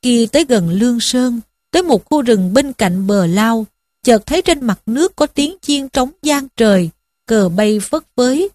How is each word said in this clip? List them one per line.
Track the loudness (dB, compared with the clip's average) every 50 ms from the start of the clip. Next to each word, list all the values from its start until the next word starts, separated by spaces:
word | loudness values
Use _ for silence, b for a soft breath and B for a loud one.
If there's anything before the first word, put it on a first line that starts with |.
| 0
Khi | 0 2 2 0
tới | 2 2 0 2 2
gần | 0 0 0 0
Lương | 0 0 0 0 0 -2
Sơn, | -4 -2 -2 0 0 -2 -2 -6 -8 _ _ _ _ _
tới | -2 -2 0
một | 2 0 0 0
khu | _ -2 0 2
rừng | 2 2 2 2 2 0
bên | 0 0 0 -4
cạnh | _ -2 -2 -2 -2 -2
bờ | 0 0 0 0
lao, | 0 2 2 2 2 0 -2 -4 -8 _ _ _ _ _ _ _
chợt | 2 2 2 2
thấy | -2 -4 -2 0
trên | 0 -2 0 0
mặt | -4 -4 -4 _
nước | -6 -2 0 -2 -2 _
có | -2 -4
tiếng | -2 _ -4 -4 -4 -4 -10 -6
chiên | -4 -4 -4 -4 -4
trống | _ -4 -4 -4 -6 _ -4
vang | -2 -2 -2 -4 -8 _
trời, | 0 2 2 2 2 0 -2 -6 _ _ _ _ _ _
cờ | -2 0 0 0 0
bay | 0 0 0 0 0 -2
phất | -4 -4 -6 -6 -8 _ _
phới. | -2 0 0 0 0 -2 -4 _